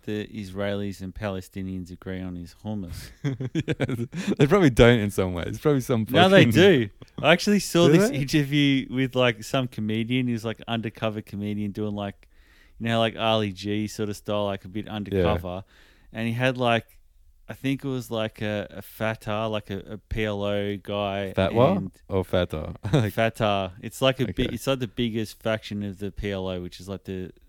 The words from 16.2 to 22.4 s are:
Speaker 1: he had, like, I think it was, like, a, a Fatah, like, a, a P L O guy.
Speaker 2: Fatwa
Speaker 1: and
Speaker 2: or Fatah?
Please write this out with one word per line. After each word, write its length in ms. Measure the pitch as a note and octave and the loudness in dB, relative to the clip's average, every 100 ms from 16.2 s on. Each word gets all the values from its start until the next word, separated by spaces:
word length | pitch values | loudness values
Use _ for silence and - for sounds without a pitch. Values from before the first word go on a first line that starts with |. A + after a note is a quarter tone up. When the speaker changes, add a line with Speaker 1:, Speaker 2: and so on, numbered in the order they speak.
| A2+ | -4
Speaker 1:
he 60 | |
had, 220 | A#2 C3 B2+ | 0 0 2
like, 300 | A#2+ A#2 - _ _ _ _ _ - | 2 0 -2 _ _ _ _ _ -18
I 60 | |
think 300 | A2 C3+ C3+ | -8 -4 -4
it 40 | C#3 | -4
was, 220 | C3 A#2 | -8 -6
like, 300 | A2+ A2 - | -4 -4 -4
a, 260 | G#2+ G#2 - | -6 -4 -6
a 120 | G2 | -12
Fatah, 640 | - - A2 A2 - G#2+ A2+ | -14 -6 -4 -4 -6 -4 -2
like, 200 | G#2+ - | -4 -6
a, 80 | G2 | -10
a 180 | - G#2 | -10 -14
P 260 | - A2 | -8 -4
L 180 | G#2+ G2+ | -2 -2
O 340 | G2+ G2+ G2+ G2+ | -2 -2 -2 -6
guy. 540 | - G2+ G2+ G2 F#2+ F#2+ | -6 -4 -2 -2 -4 0
Speaker 2:
Fatwa 400 | F#2+ A2+ C#3 F#3+ | 2 4 4 2
Speaker 1:
and 140 | F#3 - - | -4 -12 -6
Speaker 2:
or 160 | G2 | -4
Fatah? 500 | F2+ F#2 | 0 0